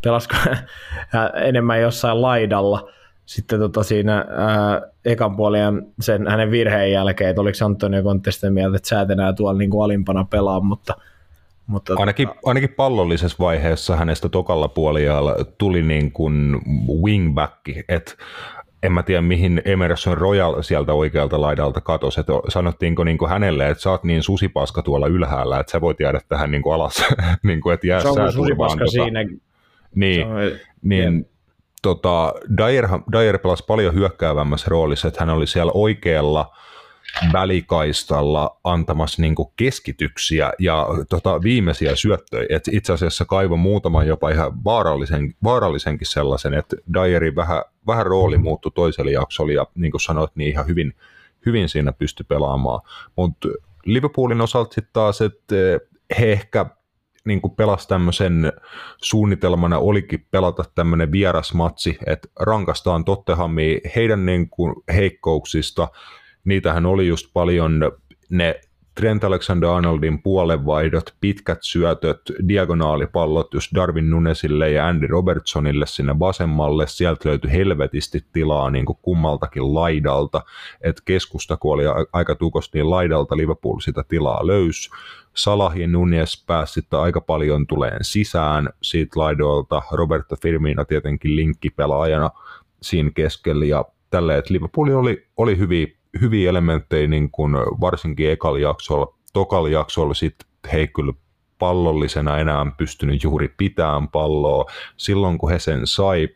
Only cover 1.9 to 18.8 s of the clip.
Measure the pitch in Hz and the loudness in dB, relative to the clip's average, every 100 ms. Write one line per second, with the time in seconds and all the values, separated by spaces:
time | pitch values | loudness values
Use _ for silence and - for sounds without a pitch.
1.9 | 117 123 113 127 123 107 101 98 101 - | 0 0 2 2 2 2 2 2 0 -4
2.9 | _ _ _ - - - 110 107 101 101 | _ _ _ -12 -10 -2 0 0 0 0
3.9 | 107 104 104 - - 107 107 104 101 - | 2 2 0 0 -2 0 2 2 0 -4
4.9 | _ 120 117 110 98 104 104 104 104 - | _ -2 0 0 2 2 2 2 0 -6
5.9 | - - 104 101 107 110 117 107 104 98 | -8 0 0 2 2 2 2 2 2 2
6.9 | 98 95 92 95 92 101 95 104 98 104 | 2 2 2 0 2 0 0 -2 0 0
7.9 | 98 98 98 95 - 98 98 95 98 - | 0 2 0 -2 -2 0 2 2 0 0
8.9 | 110 98 98 95 95 104 95 101 104 107 | 0 0 0 0 0 0 2 2 2 2
9.9 | 101 98 95 95 104 101 95 98 98 - | 0 0 0 0 0 0 0 0 -2 -6
10.9 | - - _ _ - _ _ - 101 - | -12 -12 _ _ -20 _ _ -6 -6 -2
11.9 | 92 101 101 123 - - 127 139 - 135 | 0 0 2 -2 -2 0 0 0 0 0
12.9 | 117 87 85 87 - 90 80 80 80 - | 2 2 2 0 0 0 2 0 0 0
13.9 | 82 82 78 85 92 87 85 73 - 78 | 0 2 0 -2 -2 0 0 0 0 0
14.9 | 76 73 73 73 65 69 _ 101 90 80 | 2 2 2 2 0 -4 _ 0 2 2
15.9 | 76 73 - 78 76 73 69 60 69 60 | 2 0 -2 0 2 2 0 -2 -2 0
16.9 | 78 101 104 85 71 76 - - 71 - | 0 2 2 2 0 -2 -6 -12 -12 -4
17.9 | 87 - - - - - - - _ | -4 -4 -20 -18 -16 -16 -18 -20 _